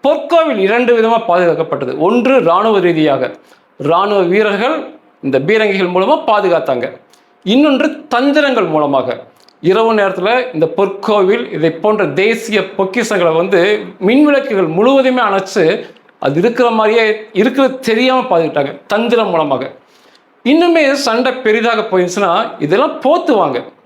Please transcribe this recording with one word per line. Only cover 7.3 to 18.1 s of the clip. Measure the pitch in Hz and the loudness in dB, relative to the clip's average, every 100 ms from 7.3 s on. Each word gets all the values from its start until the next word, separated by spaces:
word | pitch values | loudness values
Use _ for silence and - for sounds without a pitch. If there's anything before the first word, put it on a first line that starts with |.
| _ | _
இன்னொன்று | 185 247 302 269 302 - - 240 | 0 2 2 2 -2 -4 -4 0
தந்திரங்கள் | 277 294 285 233 175 | 2 2 0 0 0
மூலமாக, | 156 143 139 123 120 - _ _ _ | 0 0 0 -2 -8 -12 _ _ _
இரவு | 160 202 226 | 0 2 2
நேரத்துல | 220 196 180 185 247 - | 2 0 -2 -2 -2 -2
இந்த | 156 156 - | -2 -2 0
பொற்கோவில் | 196 - - 208 185 220 240 | -2 -2 -2 2 2 0 -4
இதை | 165 160 | -2 -2
போன்ற | 160 214 214 170 | 0 -2 0 -2
தேசிய | 143 208 226 - 208 180 - | 0 0 -2 -2 -4 -4 -4
பொக்கிஷங்களை | 190 226 220 202 170 160 | -4 -2 -2 0 0 0
வந்து | 190 190 185 208 - - | 0 2 2 0 -6 -4
மின்விளக்குகள் | 190 262 302 277 262 202 175 | 0 4 4 2 0 -2 -2
முழுவதுமே | 165 233 269 262 254 | 2 2 4 2 0
அணைச்சு, | 220 196 - 214 160 214 - - _ _ | 0 -2 -2 0 0 0 -8 -20 _ _
அது | - 143 | -4 0
இருக்கிற | 214 240 240 | 0 2 0
மாதிரியே, | 226 214 220 220 214 - | 2 2 2 0 -2 -4
இருக்கிறது | 185 220 262 262 269 | -2 0 2 0 -2
தெரியாம | - 226 254 | -2 0 2